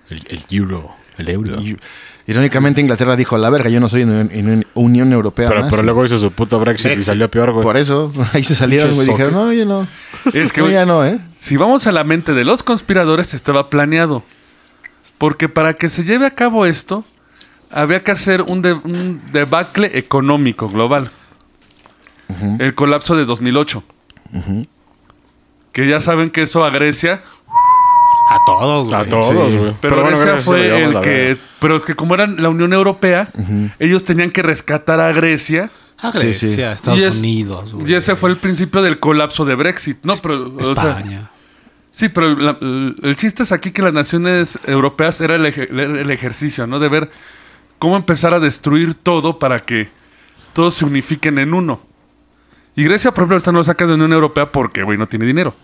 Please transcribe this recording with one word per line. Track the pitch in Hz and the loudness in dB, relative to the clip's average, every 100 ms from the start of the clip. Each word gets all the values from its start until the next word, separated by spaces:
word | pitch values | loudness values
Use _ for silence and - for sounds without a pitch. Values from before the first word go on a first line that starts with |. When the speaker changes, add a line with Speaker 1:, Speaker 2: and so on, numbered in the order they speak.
| - | -18
Speaker 1:
El, | 80 - | -18 -14
el | 78 - | -16 -6
euro. | 98 95 90 76 - _ - | -4 -4 -6 -12 -20 _ -12
El | 82 | -6
euro. | 95 107 104 | -4 -4 -6
Speaker 2:
Y, | 104 104 - - - - - | -8 -10 -14 -20 -20 -16 -4
irónicamente, | 110 139 131 143 139 | 0 0 2 2 2
Inglaterra | 143 113 127 123 | 2 2 2 2
dijo: | 127 113 | 2 2
"La | 110 | 2
verga, | 143 117 | 2 2
yo | 120 | 2
no | 120 | 2
soy | 123 | 2
en, | 117 | 2
en, | 107 107 | 2 -2
en | 107 104 110 104 | -2 0 0 0
Unión | - 120 120 131 | 2 4 4 4
Europea | 123 104 - 120 | 2 0 0 0
Speaker 1:
Pero, | 104 | 2
Speaker 2:
más". | - | 2
Speaker 1:
pero | 107 | 0
luego | 110 117 | 2 2
hizo | 123 120 | 2 2
su | 104 | 0
puto | 90 113 113 | -2 -2 0
Brexit | 110 113 - | 0 0 0
y | |
Speaker 3:
Brexit. | 143 104 | -2 0
Speaker 1:
salió | 104 226 | 0 0
peor, | 113 123 | 0 0
güey. | 113 | 2
Speaker 2:
Por | 113 123 | 2 2
eso, | 143 139 151 143 | 2 0 -2 -2
<laughs> | 117 | -2
ahí | 151 | 0
se | 135 | 0
salieron, | 135 131 139 151 | 0 2 2 2
Speaker 1:
Pinches | 143 131 | 2 2
Speaker 2:
güey, | 110 | 2
dijeron: | 139 | 0
Speaker 1:
soque- | 180 226 | 0 0
Speaker 2:
"No, | |
yo | 233 | 0
no. | 208 196 190 - - - 269 | 0 -2 -4 -10 -20 -6 -2
Speaker 4:
Es | 151 156 | 0 0
que, | 151 | 0
Speaker 2:
Yo | |
Speaker 4:
güey, | 190 | 2
Speaker 2:
ya | 190 180 | 2 4
no, | 170 | 2
¿eh?". | 143 220 - - | 2 0 -8 -14
Speaker 4:
si | - 139 | -2 0
vamos | 196 262 220 | 2 2 2
a | |
la | 170 | 0
mente | 151 165 160 | 2 0 0
de | 135 | 0
los | 123 247 | 2 0
conspiradores, | - 233 - 185 160 160 180 | 0 -4 0 0 2 2 0
estaba | 135 - 139 139 | -4 -2 0 2
planeado. | 147 147 160 165 131 - _ _ _ _ _ - _ - - | 0 2 2 0 -2 -6 _ _ _ _ _ -20 _ -18 -4
Porque | 151 151 160 | -2 0 -2
para | 160 156 | 0 0
que | 156 165 | 0 -4
se | - | -4
lleve | 170 240 277 | -2 0 0
a | 269 | 0
cabo | 240 226 185 | 0 2 0
esto, | 160 - 202 220 _ _ - - _ - | 0 -4 -8 -8 _ _ -20 -20 _ -10
había | 151 151 185 | -2 0 0
que | 190 | 0
hacer | 196 196 185 | -2 0 0
un | 175 185 | 0 0
de-, | 180 | 0
un | 165 - 175 180 160 - | -2 -4 -6 -6 -8 -4
debacle | 143 143 160 180 - 208 139 | -2 0 0 -2 -2 -2 -2
económico | - 139 135 147 135 107 107 | -2 0 2 2 0 -2 -4
global. | 104 120 143 127 - _ _ _ _ _ _ _ _ _ _ - | -2 0 0 -2 -12 _ _ _ _ _ _ _ _ _ _ -14
Speaker 2:
Ujú. | 90 101 110 | -6 -4 -2
Speaker 4:
El | 131 - | -2 0
colapso | 143 147 - 160 | 0 0 0 0
de | |
dos | 127 117 | 0 -2
mil | 123 131 | 0 0
ocho. | 147 107 - _ _ - - | -2 -6 -12 _ _ -20 -14
Speaker 2:
Ujú. | 95 87 101 143 _ _ _ _ _ _ _ _ _ _ | -10 -6 -6 -8 _ _ _ _ _ _ _ _ _ _
Speaker 4:
Que | - 139 | -2 0
ya | 151 | 0
saben | 156 165 165 | 0 0 0
que | 160 | -2
eso | 156 170 | -2 0
a | 156 | 0
Grecia | 135 147 143 170 196 - - - 932 988 1017 988 960 960 960 960 | 2 0 0 -2 -4 -8 -20 -4 0 4 4 4 4 4 4 4
Speaker 3:
A | 960 960 | 4 2
todos, | 960 932 - 120 | 2 2 0 0
güey. | - | -2
Speaker 1:
A | 104 | 0
todos, | 113 113 113 131 | 2 2 4 2
Speaker 2:
Sí. | 107 | 2
Speaker 1:
güey. | 107 107 | 0 -2
Speaker 4:
Pero | 143 139 | 0 2
Speaker 1:
Pero | |
bueno, | 147 151 | 2 2
Speaker 4:
Grecia | 147 | 2
Speaker 1:
Grecia | 147 | 2
se | 127 | 2
lo | 180 | 2
Speaker 4:
fue | |
Speaker 1:
llevamos | 180 170 160 | 2 2 2
Speaker 4:
el | |
Speaker 1:
la | 98 | 2
Speaker 4:
que, | 147 | 0
Speaker 1:
verga. | 135 127 131 - - | 2 0 -2 -6 -4
Speaker 4:
pero | 156 156 | 0 0
es | |
que | 156 | -2
como | 143 165 | -6 -2
eran | 180 208 175 | 0 0 0
la | 165 | 0
Unión | 165 175 | 0 2
Europea, | 190 196 196 190 180 208 | 2 2 2 0 0 -2
Speaker 2:
Ujú. | - 95 104 104 - | -6 -4 -2 -2 -2
Speaker 4:
ellos | 160 185 | 0 2
tenían | 185 170 175 | 0 0 0
que | 180 | 0
rescatar | 175 151 - 147 156 160 | -2 -2 -2 -4 0 0
a | 165 | 2
Grecia. | 160 165 156 - 160 214 - _ - | 2 2 0 -2 -2 -4 -12 _ -12
Speaker 3:
A | 233 | -6
Speaker 2:
Sí, | 226 | -2
Speaker 3:
Grecia, | 120 104 110 | 0 0 -2
Speaker 2:
sí. | 104 | -2
Speaker 3:
a | 123 | -4
Estados | 101 - 190 | -4 0 2
Speaker 4:
Y | |
es-, | 190 110 | 2 0
Speaker 3:
Unidos, | 110 110 101 92 104 | -2 -2 -4 -8 -12
güey. | 110 151 | -8 -2
Speaker 4:
y | |
ese | 180 175 185 | -2 0 0
fue | 185 | 0
el | 180 | 0
principio | 190 170 180 196 | -2 -2 -2 0
del | 185 156 | 0 0
colapso | 151 151 151 - | 0 0 0 -2
de | 143 127 | -2 0
Brexit. | 160 - - 131 | -2 -4 -8 -8
No, | - | -4
Speaker 3:
Es-, | - | -4
Speaker 4:
pero, | 165 143 127 135 | -4 -6 -8 -6
o | 131 | -2
sea, | 139 156 120 | 0 -2 -4
Speaker 3:
España. | 101 98 104 _ _ _ _ _ _ | -8 -12 -16 _ _ _ _ _ _
Speaker 4:
sí, | - 220 | -4 -4
pero | 175 160 | 0 0
la, | 139 147 147 | 0 -2 -2
el, | 131 131 135 - | -6 -4 -6 -4
el | 139 143 | -4 -2
chiste | 220 - | -2 -2
es | 233 | -4
aquí | 175 190 | -4 -4
que | 196 | -2
las | 190 | 0
naciones | 143 143 170 175 180 165 - - | 0 -2 -2 0 0 -2 -6 -2
europeas | 139 135 139 160 156 | 0 0 0 -2 -2
era | 160 165 | -2 0
el | 151 | 0
eje-, | 143 131 | -2 -6
el, | 127 | -4
el | 143 147 143 | -4 -4 -4
ejercicio, | 131 123 117 147 131 117 | -4 -6 -6 -8 -6 -6
¿no? | 139 | -2
De | 147 | 0
ver | 151 156 - - - - - _ - | 0 -4 -12 -20 -20 -20 -20 _ -4
cómo | 165 196 | 0 0
empezar | 180 160 170 | 0 0 2
a | 175 | 2
destruir | 151 127 151 151 165 | 2 0 0 2 0
todo | 156 180 170 156 165 | -2 -2 0 0 -2
para | 135 120 | -2 -2
que | - 117 104 _ _ _ _ - - | -2 -4 -4 _ _ _ _ -20 -10
todos | - 170 | 0 0
se | - | 0
unifiquen | 147 139 - 151 156 143 | -2 -2 -4 -4 -2 0
en | 143 | 0
uno. | 175 170 113 _ _ _ _ _ _ _ _ _ - | 0 -2 -6 _ _ _ _ _ _ _ _ _ 0
Y | |
Grecia, | 151 208 254 | 2 2 2
por | 196 | 2
ejemplo, | 175 185 | 2 2
ahorita | 185 | 2
no | 170 | 2
lo | |
saca | 160 170 | 2 2
de | 175 | 2
la | |
Unión | 156 156 | 2 4
Europea | 160 156 - 147 | 2 2 0 -2
porque, | 139 120 104 | -2 -2 -4
güey, | 98 104 | -2 -2
no | 107 | -2
tiene | 110 | -2
dinero. | 117 151 160 - | 0 0 -2 -6